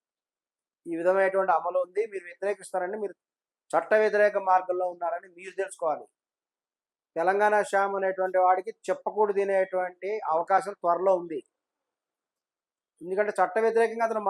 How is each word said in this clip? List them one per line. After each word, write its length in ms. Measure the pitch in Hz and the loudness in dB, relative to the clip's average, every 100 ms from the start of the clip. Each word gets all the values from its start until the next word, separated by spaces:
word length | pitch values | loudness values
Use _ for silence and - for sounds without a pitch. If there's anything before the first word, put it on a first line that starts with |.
| _ _ _ _ _ _ _ _ 170 | _ _ _ _ _ _ _ _ -8
ఈ 20 | 165 | -2
విధమైనటువంటి 520 | 175 190 190 190 190 165 | 2 4 2 2 2 2
అమలు 200 | 170 185 | 2 -2
ఉంది. 180 | 180 190 226 | -2 -4 -4
మీరు 120 | 190 175 | -6 -14
వ్యతిరేకిస్తారండి, 680 | 175 196 202 180 185 180 220 | -8 -6 -6 -6 -6 -6 -6
మీరు 120 | 196 - _ _ _ _ - | -8 -10 _ _ _ _ -4
చట్ట 220 | 160 - 214 | -2 2 2
వ్యతిరేక 340 | 214 208 208 202 190 | 4 4 2 2 2
మార్గంలో 360 | 185 185 180 180 | 2 2 -4 -4
ఉన్నారని 340 | 175 170 175 190 175 | -4 -6 -4 -4 -4
మీరు 180 | 190 180 | -4 -6
తెలుసుకోవాలి. 460 | 190 - 160 143 - _ _ _ _ _ _ _ _ _ _ 160 | -6 -2 -2 -2 -6 _ _ _ _ _ _ _ _ _ _ -2
తెలంగాణ 360 | 175 202 208 208 196 | 0 2 2 2 2
శ్యామ్ 240 | 196 196 196 | 0 0 -2
అనేటువంటి 400 | 190 185 185 185 185 | -4 -2 -2 2 4
వాడికి 240 | 185 190 - - | 4 0 -10 -6
చెప్పకూడదు 500 | 185 - 202 208 196 | -4 -4 0 0 0
తినేటువంటి 840 | 196 190 190 185 180 - 190 214 151 | 0 0 0 -2 -4 -8 -8 -6 -2
అవకాశం 380 | 160 165 190 185 | -2 2 2 0
త్వరలో 400 | 202 175 175 190 180 | -4 0 2 2 0
ఉంది. 200 | 175 147 - _ _ _ _ _ _ _ _ _ _ _ _ _ _ _ | -2 -10 -12 _ _ _ _ _ _ _ _ _ _ _ _ _ _ _
ఎందుకంటే 300 | 170 190 208 202 | -6 -2 -2 2
చట్ట 200 | 180 220 | 0 2
వ్యతిరేకంగా 400 | 226 226 220 226 226 | 2 2 2 0 -2
అతను 140 | 220 202 | -2 0